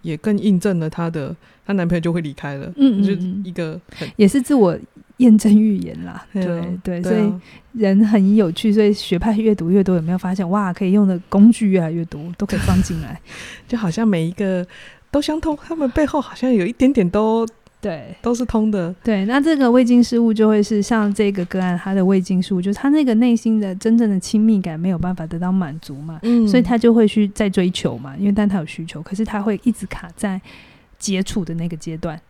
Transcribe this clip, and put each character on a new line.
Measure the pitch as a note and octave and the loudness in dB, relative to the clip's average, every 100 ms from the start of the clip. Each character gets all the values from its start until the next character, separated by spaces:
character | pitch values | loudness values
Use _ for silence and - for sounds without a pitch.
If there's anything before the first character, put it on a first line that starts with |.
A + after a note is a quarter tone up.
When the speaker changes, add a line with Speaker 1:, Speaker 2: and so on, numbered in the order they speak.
Speaker 1:
也 | E3 D3+ | -8 -6
更 | - G3+ | -2 0
印 | G#3+ F#3 | 2 2
证 | G3+ F3+ | 2 -2
了 | D#3+ | -4
他 | - E3+ | -4 -6
的， | E3 C#3+ E3 _ _ | -6 -8 -12 _ _
他 | - | -6
男 | G3+ E3+ | -2 0
朋 | |
友 | E3+ | 0
就 | E3 | -2
会 | E3+ | -4
离 | D#3 | -6
开 | C#3 D3 C#3 | -10 -10 -10
了。 | C#3 | -12
Speaker 2:
嗯， | F3 C4+ G3+ | 0 2 4
嗯， | |
嗯。 | |
Speaker 1:
就 | G3 | 0
是 | F3+ F#3 F#3+ | 0 -4 -6
一 | F#3 | -8
个 | F3 E3 D#3+ _ - | -8 -8 -8 _ -14
很 | D3+ - | -14 2
Speaker 2:
也 | G3+ | 4
是 | C#4 | 4
自 | B3 C#4+ | 0 2
我 | G3 D#3+ - - _ _ | 2 2 -10 -20 _ _
验 | B3+ G#3+ | 6 6
证 | A3 G#3 | 6 4
预 | A3 G3 | 4 0
言 | E3+ D#3 | -6 -12
啦。 | F3 E3+ - | -14 -16 -10
Speaker 1:
对 | G3+ | -6
啊， | F3+ E3+ E3+ F3+ | -4 -4 -6 -8
Speaker 2:
对， | F#3 F3 | -6 -6
对， | |
Speaker 1:
对 | F3+ | -2
啊。 | |
Speaker 2:
所 | A3 | 0
以 | G#3 F#3 - - _ A#3 | 0 -2 -10 -20 _ -2
人 | G3+ G3 | 2 4
很 | A3 G#3+ F#3+ | 4 4 4
有 | G#3 F#3+ | 4 2
趣， | F3 A3+ | 0 0
所 | G#3 | 4
以 | G#3 | 4
学 | G3+ - F3+ | 2 -2 -2
派 | G3 G#3 | 0 0
越 | A3 | 2
读 | G#3 E3 | 0 2
越 | G3 | 2
多， | F#3+ | 4
有 | F#3 | 0
没 | D#3+ | 0
有 | F#3 | -4
发 | F#3 | -4
现， | F#3 F3+ | -4 -2
哇， | G3 G3 | -2 -2
可 | F3 | -2
以 | F#3+ | 0
用 | G3+ G3+ | 4 2
的 | F3+ - | 0 -2
工 | G3 G#3+ | 6 6
具 | A#3 G#3+ | 6 2
越 | F#3+ | 0
来 | D#3+ | 0
越 | E3+ E3 | -4 -6
多， | D3 D#3+ F3 | -10 -12 -8
都 | |
可 | G3+ - | -4 -2
以 | - | 0
放 | F#3 | 0
进 | F#3+ E3 | 0 -4
来。 | C#3+ E3 - - | -8 -12 -16 -20
Speaker 1:
<laughs> | - - - | -18 -20 -8
就 | A#3+ | -4
好 | G#3 | -4
像 | E3 A3+ | 0 0
每 | F#3 D#3+ | 0 -2
一 | |
个 | F3 G3 F#3 F3+ - - - _ | -4 -4 -2 -6 -12 -20 -20 _
都 | C#4+ | -4
相 | D4 D#4 | -2 -4
通， | E4 D4 | -4 -6
他 | - E4 | -8 -4
们 | C#4 | -2
背 | A#3+ | 0
后 | D4+ D4+ | 0 -2
好 | - | -6
像 | - B3+ | -6 0
有 | A#3+ F3 | 0 0
一 | |
点 | A#3+ C4 | 0 2
点 | C#4 F3+ | 2 0
都 | G#3 G#3+ A3+ A3+ - _ _ | 0 0 0 -2 -8 _ _
Speaker 2:
对。 | G#3 D#3+ A#2+ - | -10 -10 -12 -10
Speaker 1:
都 | - | -4
是 | A#3+ | -4
通 | B3 A3 A3 | -2 0 0
的。 | G#3 E3+ F#3 | -2 -4 -6
Speaker 2:
对， | - G#3 | -2 -2
那 | G3 B3+ | 0 0
这 | C#4+ D#4 | 2 2
个 | B3+ | 4
未 | B3 | 4
尽 | A#3+ B3 | 4 4
事 | A#3+ A#3 | 4 2
物 | A#3 | 0
就 | A3 G#3+ | 2 2
会 | G#3+ | 2
是 | G3+ G#3+ | 2 0
像 | G3+ A3+ G#3 | 0 0 0
这 | G3+ G#3 | 0 0
个 | G3+ F3 | 0 -4
个 | F#3+ | -4
案， | F#3 F3 | -2 -4
他 | F#3+ | -2
的 | G3 | 0
未 | F#3 G3 | 2 2
尽 | F3+ F#3 | 0 -2
事 | F#3 | -2
物， | F#3+ | -2
就 | F#3 | -2
是 | G3+ | -2
他 | C#4 | 0
那 | D4+ | 2
个 | C#4 | 2
内 | A3 B3 | 2 2
心 | A#3 A3+ A3 | 2 0 -2
的 | G3+ | -2
真 | F#3 A3 A#3 | -4 0 2
正 | A3+ | 2
的 | G3 | 0
亲 | - G#3+ | 0 0
密 | A3 G#3+ | 2 2
感 | F3+ D#3 | 0 -4
没 | F3+ | -2
有 | F3 | -2
办 | F3 | -2
法 | F3+ D#3+ | -6 -6
得 | E3 | -6
到 | F3+ | -2
满 | F#3+ E3+ D#3+ | -2 -2 -8
足 | - C#3 | -14 -14
嘛， | D3+ D#3+ | -12 -8
Speaker 1:
嗯。 | G#3+ A#3+ G#3+ | 0 2 4
Speaker 2:
所 | B3+ | 4
以 | |
他 | F3+ A#3 | 2 4
就 | A#3 | 4
会 | A#3 A3 | 6 4
去 | G#3+ G#3 | 2 0
再 | G3+ G#3 | 0 -2
追 | F#3+ F3+ | 0 0
求 | F3+ D3 A#2+ | -2 -6 -6
嘛， | C3+ C#3 | -12 -4
因 | G3+ | -2
为 | |
但 | G3+ G#3 | 2 0
他 | F#3+ | 0
有 | D#3 | -6
需 | - E3 | -10 -12
求， | D3+ | -12
可 | D#3+ F#3+ | -12 -6
是 | |
他 | A3 G#3+ | -4 -4
会 | G3+ G3+ | -4 -2
一 | - | -2
直 | G#3+ G3 | -2 -6
卡 | - F3 | -12 -16
在 | E3+ G#3 F#3 - - - _ _ _ | -8 -6 -6 -10 -20 -20 _ _ _
接 | - F#3 | -6 -4
触 | F#3+ - | -2 -4
的 | E3 | -6
那 | E3 E3+ | -6 -6
个 | E3 | -8
阶 | - D#3+ | -10 -8
段。 | E3+ D#3 _ | -8 -10 _